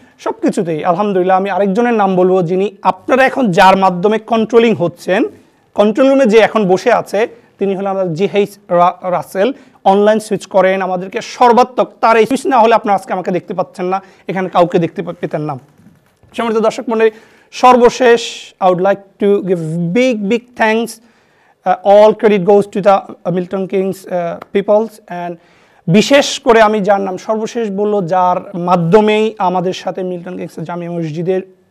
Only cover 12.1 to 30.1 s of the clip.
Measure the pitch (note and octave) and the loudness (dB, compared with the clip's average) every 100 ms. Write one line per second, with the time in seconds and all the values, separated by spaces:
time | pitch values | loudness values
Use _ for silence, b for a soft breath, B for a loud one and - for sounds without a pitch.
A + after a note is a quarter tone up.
12.1 | A3+ A3 C4 - C4 A3+ A3 G#3+ F#3+ - | 2 2 -2 0 2 4 2 0 -2 -2
13.1 | F#3+ E3+ F3 - F#3 F3+ - F3+ F#3+ F#3+ | -6 -4 -6 -4 -8 -8 -8 -6 -6 -8
14.1 | b - F#3 F#3 F#3 F3 F3+ E3 - F3 | b -8 -6 -2 0 0 0 -2 -6 -12
15.1 | E3 D#3+ D#3+ D3+ C3 - _ _ _ _ | -10 -8 -8 -8 -10 -14 _ _ _ _
16.1 | _ _ - A3+ A3 A3+ - B3 A3 A3 | _ _ -6 -4 0 -2 -2 -4 0 0
17.1 | G#3+ b b b - B3+ B3+ A#3+ - B3 | -2 b b b 2 4 6 4 4 2
18.1 | A#3 A#3 - - - F#3+ F3+ F#3 G3 - | 2 0 -14 -20 -2 0 2 0 -2 -6
19.1 | _ G3+ G3+ F#3 F3 D#3+ E3 E3+ G#3+ B3+ | _ 0 0 0 -4 -4 -4 -2 0 0
20.1 | A3 G3 A#3+ - - A3 A3 A3+ - _ | 0 -2 -4 -4 -2 0 0 -4 -10 _
21.1 | _ _ _ _ _ F#3 F#3 G3+ G3+ G#3+ | _ _ _ _ _ -4 0 4 6 6
22.1 | G#3+ A3 G#3 F3+ G3+ G3+ G#3+ F#3 G3 - | 4 2 2 4 2 2 0 2 2 0
23.1 | - F#3 F3+ F3+ F#3+ F#3 G3 F#3+ F#3 - | -10 -6 -4 -4 -6 -4 -4 -4 -8 -8
24.1 | F3+ E3+ F3 - G3+ G3+ G#3 A3+ - - | -6 -6 -8 -6 -4 0 0 0 -8 -16
25.1 | F3 F3 E3+ b b b b - F#3+ - | -12 -10 -12 b b b b 0 2 4
26.1 | C#4+ - - C4 A3+ G#3+ G#3+ F#3+ G3 G3 | 2 2 -2 2 4 4 2 0 0 -2
27.1 | F#3 - A3 A3 B3 A3 G3 G#3 G#3 E3 | -8 -6 -6 -6 -6 -6 -4 -2 -2 -2
28.1 | F#3 F3+ F3+ - F3+ F3 F3+ E3 G#3+ G#3+ | 0 0 0 -4 -6 -2 0 2 2 4
29.1 | G#3+ A3 - F#3 F#3 F3+ F3+ F#3 F3+ F#3 | 2 0 -2 -2 -2 -4 -6 -8 -8 -8